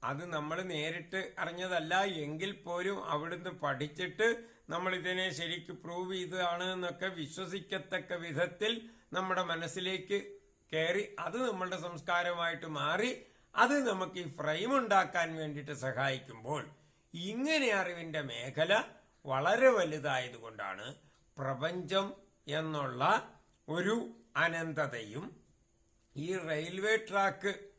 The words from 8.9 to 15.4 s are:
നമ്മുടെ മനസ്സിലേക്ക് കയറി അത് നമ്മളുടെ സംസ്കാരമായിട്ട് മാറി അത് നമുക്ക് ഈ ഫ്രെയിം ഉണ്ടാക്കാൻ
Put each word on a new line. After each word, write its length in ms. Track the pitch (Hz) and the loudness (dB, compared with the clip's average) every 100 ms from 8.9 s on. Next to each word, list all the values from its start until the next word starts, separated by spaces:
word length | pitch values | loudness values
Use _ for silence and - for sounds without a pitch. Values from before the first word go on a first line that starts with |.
| - _ 175 | -20 _ -2
നമ്മുടെ 260 | 185 185 175 | 2 2 2
മനസ്സിലേക്ക് 680 | 165 165 185 180 185 185 202 196 - - _ _ | 0 -2 -2 -2 -2 0 -2 -2 -14 -20 _ _
കയറി 320 | 156 160 180 202 - 165 | 0 2 2 0 -4 -4
അത് 120 | 214 254 | 0 0
നമ്മളുടെ 320 | 196 180 185 170 | 0 -2 -2 -6
സംസ്കാരമായിട്ട് 840 | 170 - 175 175 175 170 160 170 151 | -8 0 2 2 2 0 -2 -4 -2
മാറി 320 | 147 175 240 - - - _ | 0 2 2 -2 -10 -20 _
അത് 220 | - 240 285 254 | 4 6 6 4
നമുക്ക് 280 | 190 180 180 | 2 -2 -4
ഈ 20 | 170 139 | -8 -4
ഫ്രെയിം 320 | 147 160 214 277 | 0 0 4 2
ഉണ്ടാക്കാൻ 500 | 233 196 180 180 165 160 | 6 6 6 2 0 0